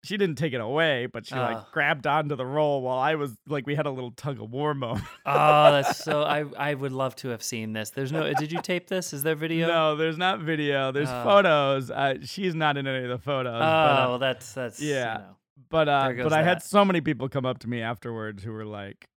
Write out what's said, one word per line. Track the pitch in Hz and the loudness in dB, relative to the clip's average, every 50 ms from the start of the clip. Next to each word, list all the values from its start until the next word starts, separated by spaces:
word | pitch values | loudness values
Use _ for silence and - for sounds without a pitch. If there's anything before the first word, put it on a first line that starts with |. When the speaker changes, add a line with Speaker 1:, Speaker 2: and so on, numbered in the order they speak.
Speaker 1:
She | - - 190 | -6 -6 -2
didn't | 202 202 180 147 127 | 0 0 0 0 -2
take | 165 151 120 | -2 -2 -2
it | 123 | -4
away, | 110 110 135 156 165 160 139 123 123 | -4 -2 0 2 2 2 2 0 -2
but | - - 117 107 | -6 -8 -12 -12
she, | - 131 | -8 -4
like, | 131 123 117 117 110 | -2 -2 -2 -4 -6
Speaker 2:
Oh. | 101 - | -10 -6
Speaker 1:
grabbed | - 160 143 147 165 139 120 | -2 0 0 0 0 0 0
onto | 151 143 156 156 143 135 | 0 0 2 0 -2 -4
the | 120 127 | -4 -4
roll | 127 139 151 151 147 143 135 | -2 0 2 2 2 2 0
while | 127 127 127 127 | -2 -2 -2 0
I | 131 147 160 | 0 0 0
was, | 151 143 135 110 _ _ | 0 -2 -6 -6 _ _
like, | - 147 143 120 | -6 -6 -4 -4
we | 139 147 | -2 -2
had | 147 151 | -2 -2
a | 147 | -4
little | 135 127 123 120 | -4 -6 -8 -10
tug | 120 - - 151 135 110 | -10 -8 -8 -8 -6 -6
of | 110 110 | -10 -10
war | 120 135 147 151 147 | -6 -4 -2 -2 -2
moment. | 139 127 113 113 101 - - - | -2 -4 -4 -4 -6 -6 -10 -16
<laughs> | - _ | -8 _
Speaker 2:
Oh, | 135 143 147 147 151 151 151 151 147 | 0 2 4 6 6 8 8 8 8
that's | 143 143 135 - - - | 8 6 2 0 -2 -2
so, | - 160 151 147 151 | -2 -2 0 0 2
I, | 151 147 151 151 143 - - | 2 0 -2 -2 -6 -6 -6
I | 143 147 147 | -4 -4 -2
would | 135 135 139 | -4 -4 -6
love | 131 131 135 131 123 | -2 -2 -2 -2 -4
to | - - 131 | -6 -8 -8
have | 117 110 - | -8 -6 -8
seen | - - 113 110 110 107 | -8 -6 -6 -6 -6 -4
this. | 110 107 - | -6 -6 -6
There's | - 135 135 131 | -6 -6 -4 -2
no, | 151 160 151 147 147 | -2 -2 0 0 0
did | - 151 151 | -2 -2 -4
you | 170 170 | -6 -8
tape | - - 185 175 175 - | -4 -4 -4 -4 -4 -4
this? | 196 185 170 - | -6 -6 -6 -6
Is | - 143 | -8 -4
there | 147 160 160 | -2 -2 -2
video? | 151 156 160 165 165 165 165 | -2 -2 -2 0 0 0 2
Speaker 1:
No, | 170 165 160 156 151 | 2 2 2 2 2
there's | 151 160 160 160 156 | 0 0 -2 0 0
not | 180 185 190 - | 0 0 0 -2
video. | 160 151 160 151 151 143 139 135 135 135 | -2 -2 -2 0 0 0 0 0 0 0
There's | 131 143 151 131 | 0 -2 -2 -2
Speaker 2:
Oh. | 127 123 | -4 -2
Speaker 1:
photos. | 120 131 202 202 196 180 156 147 139 139 139 135 127 120 | 2 6 6 8 8 8 4 4 4 2 2 0 -2 -4
Uh, | 120 - 139 139 131 - - | -2 0 0 0 0 -2 -8
she's | 123 - 190 196 180 160 | -12 -8 -4 -2 -2 0
not | 160 156 151 143 | 2 0 0 0
in | 143 135 135 | 0 -2 -2
any | 131 131 127 | -4 -4 -4
of | 123 | -4
the | 123 120 | -6 -6
photos, | - 143 143 131 127 123 117 | -4 -2 -2 -2 -2 -2 -2
Speaker 2:
Oh, | 117 | 0
Speaker 1:
but, | 151 160 160 160 156 151 143 135 131 127 123 | 2 4 4 6 6 6 6 4 4 2 2
uh, | 123 | 0
Speaker 2:
that's, | 135 131 127 120 - - - | 0 0 -2 -2 -8 -12 -8
that's, | 135 123 117 - - | -8 -8 -8 -6 -6
Speaker 1:
yeah. | 147 151 143 131 123 113 | -4 -2 -2 -2 -2 -4
Speaker 2:
you | 110 107 | -4 -8
know, | 98 92 95 _ _ _ _ 143 127 _ | -10 -14 -20 _ _ _ _ -20 -12 _
Speaker 1:
But, | - 160 156 147 | 2 2 4 4
uh, | 143 139 135 | 4 4 2
Speaker 2:
there | 135 123 | 2 0
goes | 120 127 | 0 0
Speaker 1:
but | 156 | 2
I | 156 156 160 | 4 4 4
had | 175 180 180 | 4 2 0
Speaker 2:
that. | - | -2
Speaker 1:
so | - 196 208 | 2 4 6
many | 202 196 185 165 | 6 6 4 2
people | 135 151 147 113 131 135 | 0 0 -2 -2 -4 -4
come | - 143 123 | -2 -2 -2
up | 127 123 - | -2 -4 -4
to | - 113 | -6 -6
me | 120 120 | -6 -4
afterwards | 113 117 120 - - 120 117 113 107 107 104 98 | -4 -6 -6 -6 -8 -10 -8 -6 -8 -8 -10 -10
who | 95 117 | -12 -10
were | 110 110 110 | -10 -10 -10
like | 107 107 101 98 98 101 _ - _ _ | -10 -10 -10 -12 -12 -14 _ -20 _ _